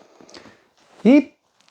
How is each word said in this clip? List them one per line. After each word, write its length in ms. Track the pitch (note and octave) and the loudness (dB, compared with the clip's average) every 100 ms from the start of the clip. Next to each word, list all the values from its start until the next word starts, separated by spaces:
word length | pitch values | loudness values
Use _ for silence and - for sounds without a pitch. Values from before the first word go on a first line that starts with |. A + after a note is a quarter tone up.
| _ _ - - - _ _ _ _ _ | _ _ -20 -20 -20 _ _ _ _ _
이 280 | G#3 C#4+ C#4+ _ _ _ _ | -2 -2 -4 _ _ _ _